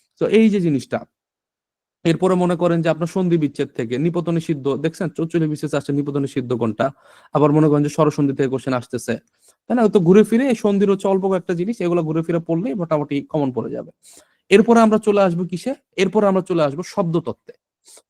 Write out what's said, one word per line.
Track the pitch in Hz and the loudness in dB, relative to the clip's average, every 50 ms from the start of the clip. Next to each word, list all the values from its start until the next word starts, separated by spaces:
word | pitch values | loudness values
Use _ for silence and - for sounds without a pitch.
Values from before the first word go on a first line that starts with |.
| _ _ _ - | _ _ _ -4
So | 165 - - 220 | -2 2 4 4
এই | 226 220 196 | 4 4 4
যে | 202 170 | 2 0
জিনিসটা। | 165 143 127 - - 123 110 - _ _ _ _ _ _ _ _ _ _ _ _ _ _ _ _ _ _ _ - | 0 0 -2 -4 -6 -8 -8 -8 _ _ _ _ _ _ _ _ _ _ _ _ _ _ _ _ _ _ _ -2
এরপরে | 170 165 - 180 185 185 180 | 0 0 2 2 2 2 2
মনে | 180 175 175 165 | 2 0 0 0
করেন | 175 175 170 170 160 | 0 0 0 0 0
যে | 165 156 | 0 -2
আপনার | 151 170 165 - | -2 -4 -4 -2
সন্ধি | 196 185 175 170 165 | -2 0 0 0 0
বিচ্ছেদ | 147 139 - - 139 - _ - | 0 -2 -2 -4 -6 -6 _ -8
থেকে | 123 113 123 123 151 | -6 -4 -2 -2 -2
নিপত | 175 165 175 160 175 170 165 | -2 -2 -2 -2 -2 -2 -2
নিষিদ্ধ, | 160 - 160 139 131 139 135 113 147 | -2 -4 -6 -4 -2 -4 -2 -2 -2
দেখছেন | 160 160 - 190 147 - | -4 -4 -4 -8 -6 -4
চৌচল্লিশ | - 165 160 - 170 160 156 | -6 -6 -2 -2 0 0 -2
বিসিএস | 151 - - 143 - 139 | -4 -4 -6 -4 -4 -4
আসছে, | - - 143 143 | -4 -2 -4 -4
নিপত | 143 143 139 143 139 | -2 -2 -4 -4 -4
নিষিদ্ধ | 135 - 143 123 120 127 113 | -4 -4 -6 -4 -4 -2 -2
কোনটা? | 120 113 107 - 117 135 - _ _ - - - _ _ - | -2 -2 -2 -2 -2 -2 -4 _ _ -20 -20 -20 _ _ 0
আবার | 143 147 147 147 | 2 2 4 4
মনে | 156 156 151 | 4 4 4
করেন | 147 147 147 | 2 2 0
যে | 147 - | 0 0
স্বরসন্ধি | - 156 143 139 - 143 139 139 139 | 0 0 0 2 0 0 0 0 0
থেকে | 139 127 | -2 -2
কোশ্চেন | 131 131 - 135 131 123 | -2 -4 -4 -4 -4 -4
আসতেছে, | - - - 120 - - 113 - - _ _ _ _ _ _ _ _ | -4 -6 -8 -8 -4 -4 -6 -6 -8 _ _ _ _ _ _ _ _
তাই | - 226 | -4 0
না? | 254 226 208 - | 2 2 4 2
তো | 208 165 165 | 4 4 6
ঘুরে | 190 214 214 214 | 6 6 6 6
ফিরে | 226 226 277 277 | 4 2 2 2
এই | 226 - - | 0 0 0
সন্ধির | 208 202 196 202 196 | 0 0 2 2 2
হচ্ছে | 196 196 - 196 | 0 0 0 0
অল্প | 196 190 190 190 190 180 | 0 0 0 0 -2 -2
একটা | - - 180 170 | -2 -4 -4 -4
জিনিস, | 180 214 233 - | -4 -6 -4 -4
এগুলো | 180 175 175 175 165 156 | -2 -2 0 -2 -2 -2
ঘুরে | 156 165 165 | -2 -4 -2
ফিরে | 165 170 170 165 - | -2 -4 -4 -2 -2
পড়লেই | 165 165 170 269 269 202 | -4 -2 -2 -4 -6 -6
মোটামুটি | 170 160 156 151 147 147 143 143 139 - | -4 -2 -2 -2 -2 -2 -6 -6 -6 -4
কমন | - 156 143 131 127 | -4 -2 -2 -2 -4
পড়ে | 113 - - 120 | -4 -6 -6 -8
যাবে। | 120 - - - _ _ - - - - _ _ _ _ - | -12 -12 -14 -18 _ _ -20 -20 -20 -20 _ _ _ _ 2
এরপরে | 190 214 226 226 233 226 | 4 4 6 6 4 4
আমরা | 226 220 214 214 - | 4 4 2 0 0
চলে | 214 202 202 196 | 0 2 2 2
আসবো | 185 170 170 185 170 | 2 0 -2 -6 -6
কিসে? | 185 165 - 254 277 - _ _ - - | -8 -8 -6 -8 -8 -10 _ _ -4 -2
এরপরে | 196 196 190 214 208 196 | -2 0 2 2 2 2
আমরা | 190 190 180 - | 2 0 0 0
চলে | 180 170 151 139 | 0 0 0 0
আসবো | 135 160 180 - - | -2 -4 -10 -8 -4
শব্দতত্ত্বে, | 202 196 165 160 170 - 117 104 _ _ - - _ _ _ _ _ _ - - - _ | -4 -2 -2 -2 -2 -2 -4 -10 _ _ -20 -20 _ _ _ _ _ _ -20 -20 -20 _